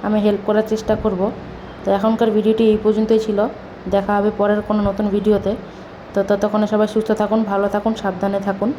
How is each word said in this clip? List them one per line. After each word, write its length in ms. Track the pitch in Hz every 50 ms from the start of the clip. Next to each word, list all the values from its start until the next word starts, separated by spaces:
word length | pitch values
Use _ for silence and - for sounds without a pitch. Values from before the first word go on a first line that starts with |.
| -
আমি 120 | 208 214 214
হেল্প 220 | 202 214 208 202 202 -
করার 180 | 208 214 214 214 220
চেষ্টা 220 | 214 - - 214 214 -
করব। 160 | 220 196 180 190 220 277 - - - - - - - - - -
তো 40 | 196 196 196
এখনকার 320 | 196 220 226 220 240 226
ভিডিওটি 340 | 208 214 208 220 220 220 226 220 214
এই 60 | 214 214
পর্যন্তই 360 | 214 214 208 220 214 226 220 220
ছিল, 120 | 220 208 202 208 269 - - - - - - - 185 185
দেখা 180 | 196 196 196 208
হবে 140 | 202 202 214 208 208
পরের 220 | 208 208 208 208 208 -
কোনো 120 | 214 214 208 202
নতুন 180 | 196 196 214 208 190
ভিডিওতে। 380 | 202 190 214 214 196 - 196 214 - - - - - - - - - - - -
তো 60 | 202 196 196
ততক্ষণে 380 | 208 202 208 208 202 214 214 202 214
সবাই 160 | 208 214 214 214
সুস্থ 160 | 220 214 - 214 214
থাকুন, 200 | 208 196 214 226 220 202 196
ভালো 140 | 196 202 202 202
থাকুন, 180 | 208 202 226 220
সাবধানে 460 | 214 - 202 185 180 - 196 202 196
থাকুন। 280 | 196 208 190 196 202 226 294